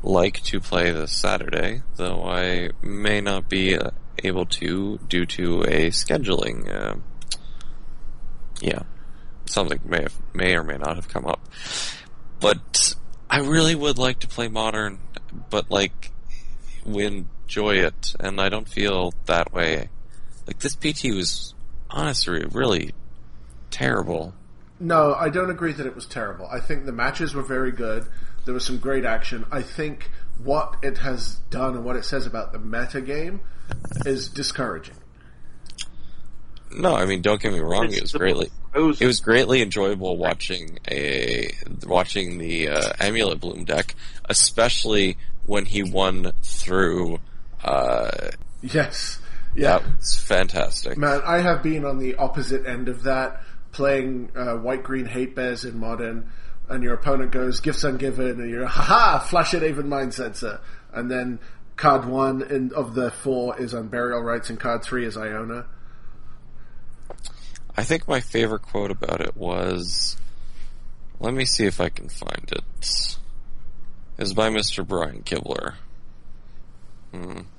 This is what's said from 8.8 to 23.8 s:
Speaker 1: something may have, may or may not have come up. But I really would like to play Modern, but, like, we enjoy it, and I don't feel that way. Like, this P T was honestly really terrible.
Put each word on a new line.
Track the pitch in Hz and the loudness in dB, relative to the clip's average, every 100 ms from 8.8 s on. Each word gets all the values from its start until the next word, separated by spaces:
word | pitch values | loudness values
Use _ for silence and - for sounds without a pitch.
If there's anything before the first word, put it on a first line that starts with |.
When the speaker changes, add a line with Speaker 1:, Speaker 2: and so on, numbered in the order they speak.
| - - - - - - - | -4 -8 -8 -8 -10 -8 -2
Speaker 1:
something | - 87 76 - | 0 0 0 0
may | 85 | 0
have, | 76 - - | 0 -2 -4
may | - 92 87 | 0 2 2
or | |
may | 78 71 | 0 -4
not | 73 82 | -4 -4
have | - | -4
come | - 67 | -4 -4
up. | - - - - - - - - - - - | -6 -6 -12 -10 -8 -8 -10 -12 -10 -8 0
But | 104 98 - - - - - - - | 2 2 0 0 2 0 -4 -6 0
I | 139 | 0
really | 139 156 160 160 | 4 4 4 4
would | 147 127 | 2 2
like | 127 127 | 2 2
to | - | -2
play | - 117 | -2 -2
Modern, | 110 110 107 107 95 - - - - - | 0 0 0 -2 -4 -8 -8 -8 -8 -2
but, | 107 - | 0 2
like, | 98 98 - - - - - - - - - - | 2 2 0 -4 -6 -4 -4 -2 -4 -4 -6 -4
we | 101 104 | -2 -2
enjoy | 104 87 - - - 104 98 | -2 -4 -4 -4 -2 2 4
it, | 85 - - - | 4 2 -2 0
and | 92 98 | 0 2
I | 95 | 0
don't | 104 110 | 0 -4
feel | 107 101 92 90 - - | -2 0 2 0 -2 0
that | 85 - | 2 2
way. | - 82 78 - - - - - - - | 0 0 0 -4 -8 -10 -6 -6 -6 -8
Like, | - | -4
this | 143 - | -4 -2
P | 151 | -2
T | 151 131 | -2 -2
was | 98 90 - - - - - - | 0 0 -4 -6 -8 -6 -6 -4
honestly | - 151 135 - 85 80 | -2 -2 0 0 -2 -2
really | - 127 90 82 - - - - - - - - | 0 2 2 0 -6 -8 -10 -12 -12 -14 -14 -10
terrible. | - | -2